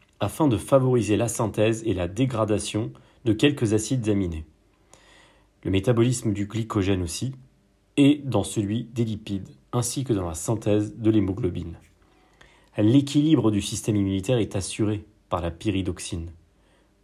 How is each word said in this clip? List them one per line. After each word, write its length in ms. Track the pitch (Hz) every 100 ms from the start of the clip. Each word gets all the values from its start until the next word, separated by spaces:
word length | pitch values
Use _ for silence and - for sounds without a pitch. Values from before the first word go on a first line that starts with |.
| _ -
afin 300 | 101 - 156
de 80 | 101
favoriser 580 | - 139 127 123 101 101
la 140 | 117
synthèse 520 | - 110 - 107 113 87
et 80 |
la 160 | 90 87
dégradation 840 | 98 131 110 104 101 - 107 123 - _ _
de 80 | 117
quelques 420 | 107 143 139 110
acides 340 | 107 - 131 107
aminés. 360 | 101 90 80 76 _ _ _ _ _ _ - _ _ _ _
Le 80 | -
métabolisme 640 | 95 98 113 120 123 113
du 120 | 101 104
glycogène 560 | 110 113 107 95 95
aussi, 280 | 85 - 135 131 - _ _ _ _ -
et 260 | 143 147 135
dans 180 | 104
celui 400 | 95 120 98 113
des 220 | 131 120 113
lipides, 420 | 104 - 98 90 - _
ainsi 320 | 120 117 -
que 80 | 127
dans 160 | 101 87
la 60 |
synthèse 640 | 80 - 123 107 104 104 -
de 120 | 110
l'hémoglobine. 680 | 110 95 95 90 90 85 85 _ _ _ _ _ _ - _ _ -
L'équilibre 720 | 107 139 139 147 151 151 107
du 120 | 101
système 340 | 92 104 - 104
immunitaire 440 | 98 95 92 123
est 180 | 98 104
assuré 480 | - - 107 104 - _ -
par 120 | 90
la 100 | 85
pyridoxine, 800 | 82 110 95 92 85 - 85 82 - _ _ _ _ _ _